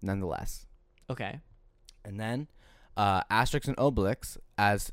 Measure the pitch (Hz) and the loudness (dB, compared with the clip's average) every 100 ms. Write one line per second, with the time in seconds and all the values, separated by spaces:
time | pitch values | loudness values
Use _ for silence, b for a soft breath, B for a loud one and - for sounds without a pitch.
0 | 95 98 90 65 - - - - _ _ | -4 -2 -2 -4 -4 -8 -12 -20 _ _
1 | - 123 104 131 - - - _ - - | -10 -6 -6 -8 -16 -20 -20 _ -20 -20
2 | 104 101 110 123 151 b b b b - | -12 -6 -4 -4 -6 b b b b 0
3 | 101 95 - 110 127 147 - 131 139 113 | 2 2 2 2 2 0 -2 2 2 4
4 | 98 123 - - - - 104 104 - | 0 0 -8 -14 -8 2 4 4 -2